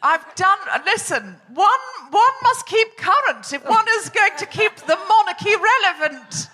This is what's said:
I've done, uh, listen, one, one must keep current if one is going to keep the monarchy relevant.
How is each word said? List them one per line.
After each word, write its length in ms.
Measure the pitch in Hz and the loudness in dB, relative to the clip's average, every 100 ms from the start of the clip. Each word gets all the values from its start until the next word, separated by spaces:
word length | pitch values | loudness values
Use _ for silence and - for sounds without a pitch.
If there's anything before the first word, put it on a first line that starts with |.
I've 320 | 262 320 - | 0 0 -4
done, 240 | - 370 392 381 | -2 0 0 0
uh, 60 | - | -4
listen, 520 | - 427 - 285 202 180 _ | -2 -4 -2 -6 -6 -20 _
one, 260 | 247 403 508 523 523 247 | 0 2 2 -2 -16 -4
one 240 | 294 466 523 | 2 2 2
must 240 | 494 508 - | 0 0 -2
keep 300 | 427 453 - | 0 0 -2
current 560 | - 381 554 233 202 | 0 2 2 -4 -6
if 120 | 277 277 | -10 0
one 160 | 453 453 453 | 0 2 0
is 80 | - | -2
going 280 | - 427 - | 0 0 0
to 80 | 403 | -12
keep 280 | - 427 - | -2 -2 -2
the 200 | - 320 392 | -2 -2 4
monarchy 460 | 440 403 349 403 415 | 2 2 -2 -2 0
relevant. 920 | 415 494 403 311 302 269 240 - - | 2 2 2 -2 -4 -6 -14 -12 -12